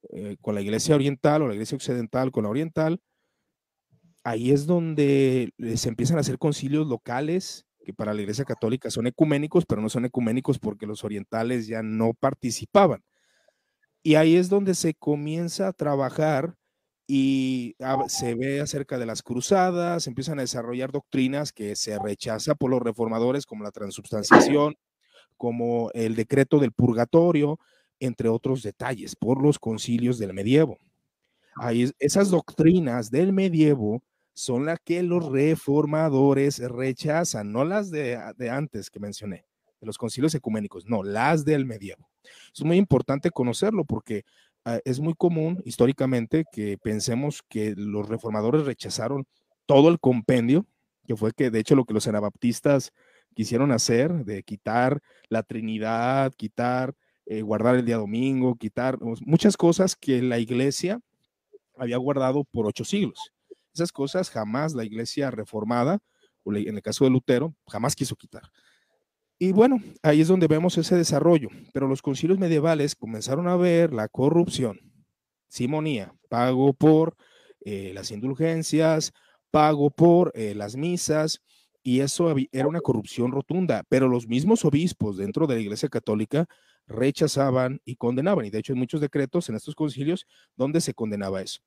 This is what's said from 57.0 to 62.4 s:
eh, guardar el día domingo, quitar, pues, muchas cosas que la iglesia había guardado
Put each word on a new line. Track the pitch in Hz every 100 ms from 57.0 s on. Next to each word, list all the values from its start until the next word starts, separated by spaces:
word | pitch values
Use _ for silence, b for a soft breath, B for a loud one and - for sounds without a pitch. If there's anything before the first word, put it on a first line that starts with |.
| _ _
eh, | - 107
guardar | 107 107 113 127
el | 117
día | 117
domingo, | 101 113 131 131 127 120
quitar, | 110 - 127 131
pues, | 117 113
muchas | - 160 214 196
cosas | 170 170 190 -
que | - 127
la | 127 117
iglesia | 113 123 139 131 175 226 _ _ _ _ _ - _ -
había | 127 120
guardado | 131 139 131 139